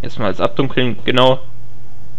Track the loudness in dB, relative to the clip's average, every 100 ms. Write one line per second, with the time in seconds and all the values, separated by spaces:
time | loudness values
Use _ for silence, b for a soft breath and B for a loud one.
0 | -2 0 0 0 0 0 0 0 0 0
1 | 0 2 2 2 0 -2 -2 -2 -2 -2
2 | -2